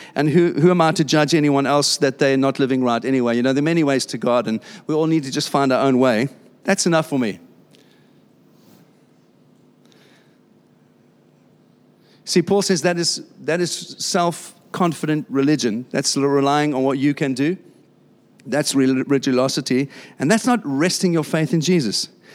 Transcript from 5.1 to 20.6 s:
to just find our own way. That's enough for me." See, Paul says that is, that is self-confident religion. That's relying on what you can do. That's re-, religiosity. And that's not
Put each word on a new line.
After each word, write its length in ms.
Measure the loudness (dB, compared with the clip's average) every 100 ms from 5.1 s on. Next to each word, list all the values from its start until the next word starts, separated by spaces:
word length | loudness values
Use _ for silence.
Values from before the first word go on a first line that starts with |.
| 0
to 60 | -2
just 180 | -6 -2
find 240 | 0 2
our 100 | 2
own 160 | 2 2
way. 300 | 2 2 -2 -6 -20 _
That's 200 | -2 -2
enough 240 | 0 0 0
for 100 | -2
me." 200 | -4 -6 -14 _ _ _ _ _ _ _ _ _ _ _ _ -20 _ _ _ _ _ _ _ _ _ _ _ _ _ _ _ _ _ _ _ _ _ _ _ _ _ _ _ _ _ _ _ _ _ _ -4
See, 160 | 0
Paul 180 | 2 0
says 220 | 0 -2
that 160 | -2 -2
is, 240 | -4 -6 -10 -12
that 180 | -6 -4
is 340 | -4 -6 -12 -12
self-confident 1300 | -6 -2 -2 -4 -10 -20 _ -2 -2 -2 -2 -2 -2
religion. 560 | 0 2 2 0 -4 -6
That's 300 | -6 -4 -2
relying 560 | 0 2 2 2 0
on 80 | 0
what 160 | 0 0
you 160 | 0
can 180 | 0 -2
do. 240 | -2 -2 -4 -10 _ _ _ _ _ _ _ -6
That's 280 | -4 0 0
re-, 260 | 2 0
religiosity. 880 | 0 0 0 0 0 -2 -2 -2 -2 -8 -20 -4
And 100 | 0
that's 160 | 0 2
not 140 | -2